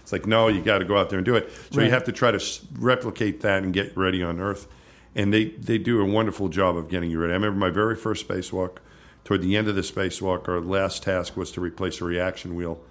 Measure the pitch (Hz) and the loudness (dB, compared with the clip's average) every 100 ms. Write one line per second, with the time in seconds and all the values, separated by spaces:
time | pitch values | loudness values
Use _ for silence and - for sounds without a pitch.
0 | - 95 101 110 113 101 87 101 92 101 | -6 -4 2 4 6 4 4 2 4 2
1 | 92 95 95 117 - - - - 113 127 | 2 2 2 2 0 -10 -4 2 4 4
2 | 120 101 127 101 - - - 127 120 127 | 0 2 2 2 -2 -8 -12 -2 2 2
3 | 110 - 107 98 107 98 95 92 98 - | 0 -2 -2 0 0 2 2 0 -2 0
4 | 92 92 87 85 98 95 - - - - | 0 2 -2 -2 -4 -6 -10 -20 -20 -20
5 | - - 101 107 110 - - 113 98 117 | -12 -2 2 4 2 -4 -2 0 2 2
6 | 98 107 113 90 95 85 95 85 78 87 | 2 2 0 -2 -4 2 2 0 -2 -4
7 | 85 82 85 92 104 98 95 85 110 110 | -2 -2 0 0 0 0 0 2 0 0
8 | 110 107 - 92 90 92 90 - - - | -4 -6 -4 -6 -4 -4 -4 -6 -20 -20
9 | - - - 101 90 104 107 98 90 - | -20 -20 -2 0 2 2 2 0 -2 -2
10 | 95 - 95 90 - 90 85 98 98 - | -4 -2 -2 -2 -2 -4 0 0 0 -2
11 | - 92 87 - 90 - 90 - 95 82 | -2 -2 -2 -6 -8 -4 -6 -4 -6 -4
12 | 87 85 92 92 90 87 87 82 - | -4 -2 -2 -4 -8 -6 -6 -8 -12